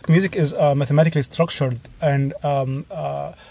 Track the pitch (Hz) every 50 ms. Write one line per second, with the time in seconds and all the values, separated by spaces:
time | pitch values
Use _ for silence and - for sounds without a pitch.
0 | - - 160 180 196 185 - 196 156 143 - - 156 147 139 143 139 123 143 151
1 | 160 165 - 151 135 - - - 170 165 - - 143 127 123 117 - - - -
2 | 165 147 139 139 139 135 - - - 147 143 139 135 131 131 139 - - 190 160
3 | 151 143 139 - 143 - 175 - - -